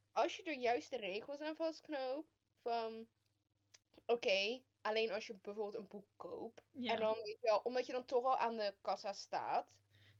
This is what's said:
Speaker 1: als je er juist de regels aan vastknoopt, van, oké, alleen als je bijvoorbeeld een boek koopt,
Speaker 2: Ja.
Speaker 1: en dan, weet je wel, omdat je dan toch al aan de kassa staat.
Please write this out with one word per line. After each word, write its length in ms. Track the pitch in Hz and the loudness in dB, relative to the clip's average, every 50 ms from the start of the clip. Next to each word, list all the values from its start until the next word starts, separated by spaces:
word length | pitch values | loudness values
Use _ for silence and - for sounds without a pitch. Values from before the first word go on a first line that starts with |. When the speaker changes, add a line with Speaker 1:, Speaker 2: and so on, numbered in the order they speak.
| _ _ | _ _
Speaker 1:
als 240 | _ 214 269 339 - | _ 2 2 2 0
je 60 | - | -4
er 160 | 370 330 294 254 | -6 -6 -4 0
juist 320 | 247 233 240 302 311 - | 2 2 2 2 0 -4
de 60 | 277 | -6
regels 440 | 233 214 180 185 214 - - 285 277 | -4 -4 -4 -4 -4 -6 -6 -8 -6
aan 160 | 302 311 320 | -6 -6 -4
vastknoopt, 720 | - 330 320 311 - - - 302 269 262 254 262 302 330 - _ _ _ _ _ _ | -2 -2 -4 -4 -6 -8 -6 -4 -4 -2 -2 -2 -4 -6 -10 _ _ _ _ _ _
van, 440 | _ 240 233 233 226 226 226 226 226 - _ _ _ _ _ _ _ _ _ _ _ _ - _ _ _ _ - _ | _ -2 -2 0 -2 -4 -6 -10 -12 -14 _ _ _ _ _ _ _ _ _ _ _ _ -20 _ _ _ _ -8 _
oké, 560 | - 233 240 - 240 190 196 196 214 247 262 - _ _ _ | 2 2 4 4 4 4 4 4 2 -2 -4 -8 _ _ _
alleen 320 | - 220 214 220 226 220 | -2 2 4 4 4 2
als 140 | 185 214 - | 0 -2 -4
je 80 | - 220 190 | -6 -10 -10
bijvoorbeeld 340 | - 208 202 220 208 202 208 - | -10 -8 -4 -4 -4 -4 -4 -8
een 60 | 196 - | -8 -10
boek 180 | - 202 190 _ _ | -12 -14 -14 _ _
koopt, 460 | - - 180 - - - 226 - - - _ | -14 -10 -8 -8 -8 -8 -8 -10 -14 -20 _
Speaker 2:
Ja. 200 | _ 277 247 226 226 | _ -6 -2 -2 0
Speaker 1:
en 60 | 220 | 2
dan, 140 | 220 220 220 | 2 0 0
weet 240 | 220 220 208 214 - | 0 -4 -8 -8 0
je 80 | - 220 | 2 4
wel, 100 | 214 196 | 4 4
omdat 280 | - 240 254 254 247 | 4 2 0 0 0
je 60 | 294 | 0
dan 120 | 254 254 247 | -2 -4 -2
toch 200 | - 277 240 240 | 2 2 4 4
al 140 | 262 262 - | 4 4 4
aan 180 | 220 233 226 | 4 2 2
de 180 | 220 208 202 196 _ | 0 0 -2 -2 _
kassa 320 | - 202 190 - - 202 | -2 -2 -2 -2 -2 -6
staat. 600 | 196 - - - 190 151 113 117 156 214 - - - _ _ _ _ _ - - - | -6 -6 -8 -4 -4 -2 0 2 0 0 0 -2 -10 _ _ _ _ _ -20 -20 -14